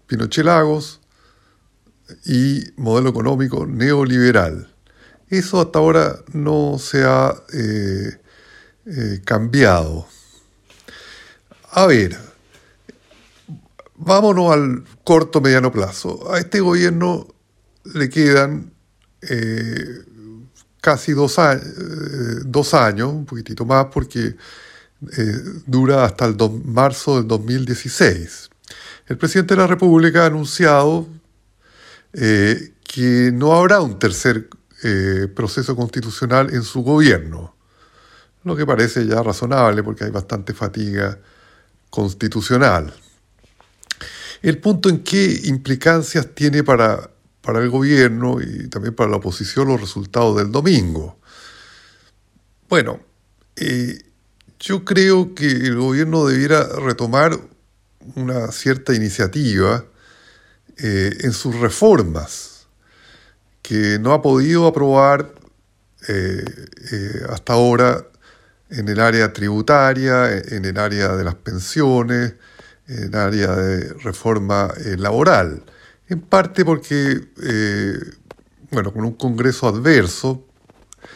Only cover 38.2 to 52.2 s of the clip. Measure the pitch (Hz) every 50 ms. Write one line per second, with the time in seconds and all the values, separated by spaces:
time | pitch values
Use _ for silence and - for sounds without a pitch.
38.2 | _ _ _ _ - 180 170 147 151 143 131 110 117 113 - 127 113 110 110 113
39.2 | 117 110 - - 123 117 135 135 123 110 104 104 101 107 107 - 110 104 104 101
40.2 | 95 - 117 101 92 - 104 - 110 98 101 110 107 104 101 101 101 95 98 -
41.2 | _ _ _ _ _ _ _ _ _ _ _ _ _ _ - - 104 98 92 -
42.2 | 113 107 - 113 98 - 127 123 139 123 92 85 78 73 - - _ _ _ _
43.2 | _ _ _ _ _ _ _ _ _ _ _ _ _ - - - - - - -
44.2 | - - - - - 170 151 - - 208 202 165 - 190 170 147 - - 185 202
45.2 | 196 185 165 - - 160 135 131 135 135 135 131 - 165 165 165 156 - - 156
46.2 | 131 - - - 147 147 143 147 147 147 131 117 113 110 104 - - - _ _
47.2 | _ _ _ _ - - 110 113 120 123 120 131 135 143 147 135 127 120 113 117
48.2 | 123 123 123 120 - - - - - - - 101 101 117 113 - 117 104 104 98
49.2 | 92 95 87 - - - - 131 139 135 131 117 101 92 - 98 98 95 - 123
50.2 | 117 113 107 104 101 101 110 139 147 190 180 123 95 85 80 80 78 87 - _
51.2 | _ _ - - - - - - - - - - _ _ _ _ _ _ _ _